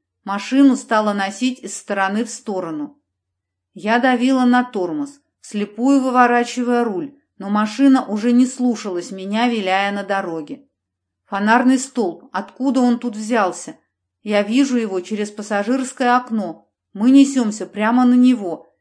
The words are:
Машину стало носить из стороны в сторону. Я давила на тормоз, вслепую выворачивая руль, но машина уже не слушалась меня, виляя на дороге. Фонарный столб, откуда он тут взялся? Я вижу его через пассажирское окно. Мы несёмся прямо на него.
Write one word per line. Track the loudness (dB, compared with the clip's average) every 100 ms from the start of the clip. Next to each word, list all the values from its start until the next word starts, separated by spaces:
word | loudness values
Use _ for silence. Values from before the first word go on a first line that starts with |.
| _ _
Машину | -8 -8 -2 4 4 4
стало | 0 0 0
носить | -2 -4 -2 -4 -4
из | -10 -14
стороны | -6 -2 -2 -2
в | -4
сторону. | -8 -8 -6 -6 -8 -10 _ _ _ _ _ _ _ _
Я | -10 -2 0
давила | 2 2 2 2 2
на | 2
тормоз, | 0 -4 -4 -4 -8 -10 _ _
вслепую | -12 -8 -8 -2 2 2
выворачивая | 2 2 4 4 0 -4 -2 0
руль, | 0 -4 -8 -12 _ -14
но | -4
машина | -2 -2 2 4 4 2
уже | -2 2
не | 4 2
слушалась | 0 -2 -2 -4 -8 -8
меня, | -10 -6 -2 0
виляя | 0 0 0 0
на | -4
дороге. | -4 -4 -4 -8 -10 -14 _ _ _ _ _ _ -10
Фонарный | -4 0 2 2 0
столб, | -2 -4 -4 -6 -10
откуда | -10 -10 -6 -2 0
он | 0 0
тут | -4
взялся? | -8 -4 -2 -2 -4 -14 -18 _ _ _ _
Я | -4 -2
вижу | 0 2 2 0
его | -2 -4
через | -6 -6 -6
пассажирское | -8 -6 -4 -2 -2 -4 -4 0 0
окно. | 0 -6 -6 -8 _ _ _
Мы | -2 6
несёмся | 8 8 4 -2 -4 -8
прямо | -2 0 2 4
на |
него. | 6 4 4 -2 -8 -12 _